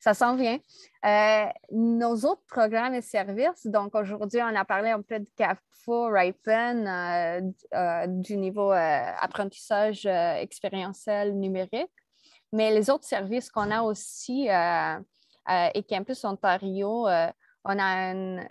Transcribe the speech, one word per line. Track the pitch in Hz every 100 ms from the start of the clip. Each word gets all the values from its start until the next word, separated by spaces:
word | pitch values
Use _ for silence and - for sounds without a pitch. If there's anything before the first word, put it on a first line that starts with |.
ça | -
s'en | 208 240 254
vient. | 240 240 - - - _
Euh, | 208 208 214 220 208 - -
nos | 220 233 233 233 233
autres | 269 392 _
programmes | - 220 226 247
et | 254
services, | 233 214 190 202 294 359 226
donc | 208 202
aujourd'hui, | 220 196 202 208 233
on | 233 214
a |
parlé | 196 196 220
un | 220
peu | 208 220
de | 202 _
Carrefour | 202 185 _ _ - 233 233
Ripen, | 202 180 190 - 220 240 240 208
euh, | 180 180 175 170 175
d-, | 190 185 -
euh, | - 175 170 175
du | 185 180 202
niveau, | 190 208 202
euh, | 190 160 143 120 90
apprentissage, | 185 - 196 - - 208 214 202 202
euh, | 180 170 156
expérientiel | 196 - 196 190 185 196 - 208 208 196
numérique. | 190 190 185 226 349 - _ _ _ _ _
Mais | 214 220
les | 214 214
autres | 277
services | - 214 196 240 -
qu'on | - 208
a | 214
aussi, | 226 208 - - - 254 269
euh, | 185 170 170 160 156 196 _ _ _ -
euh, | 180 175
et | 208
Campus | 202 196 202 262
Ontario, | 214 196 202 185 196 190 202 226 226
euh, | 175 165 - _ _
on | - 196
a | 190 185 185
un | 190 190 185 -